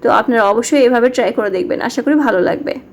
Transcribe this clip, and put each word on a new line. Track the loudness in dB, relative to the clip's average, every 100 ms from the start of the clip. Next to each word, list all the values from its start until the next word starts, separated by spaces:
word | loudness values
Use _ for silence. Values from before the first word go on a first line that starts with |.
তো | 2 0
আপনারা | 2 2 2
অবশ্যই | 0 0 2 4
এভাবে | 4 0
ট্রাই | 0 -2 -2
করে | -2 -2
দেখবেন, | -4 -4 -4
আশা | -4
করি | 0 0 2
ভালো | 0 0
লাগবে। | -2 -6 -10 -12